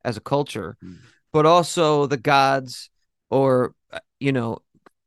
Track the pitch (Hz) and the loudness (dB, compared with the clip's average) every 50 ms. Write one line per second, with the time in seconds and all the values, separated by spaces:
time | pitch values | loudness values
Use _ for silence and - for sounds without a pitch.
0 | - 120 107 107 - - 139 143 135 - - 107 87 85 - _ 90 90 87 - | -8 -8 -8 -8 -4 -2 -2 -2 -2 -4 -8 -10 -10 -12 -14 _ -20 -20 -20 -20
1 | - - _ _ _ _ - 151 151 160 175 175 165 - - 175 160 151 151 147 | -20 -20 _ _ _ _ 0 2 4 6 6 4 4 0 -2 0 2 2 2 2
2 | 143 120 143 117 104 147 139 139 135 135 135 135 131 123 - - - - _ _ | 0 -2 -4 -4 0 2 2 4 4 2 0 -2 -4 -8 -16 -18 -20 -20 _ _
3 | _ _ _ _ _ - 123 135 135 135 127 127 123 - _ _ _ _ - - | _ _ _ _ _ -2 0 0 2 2 2 0 0 -2 _ _ _ _ -16 -16
4 | _ _ _ - 135 139 135 123 113 113 - - _ _ _ _ _ - _ _ | _ _ _ -6 -4 -2 -2 -2 -4 -6 -8 -10 _ _ _ _ _ -20 _ _
5 | _ | _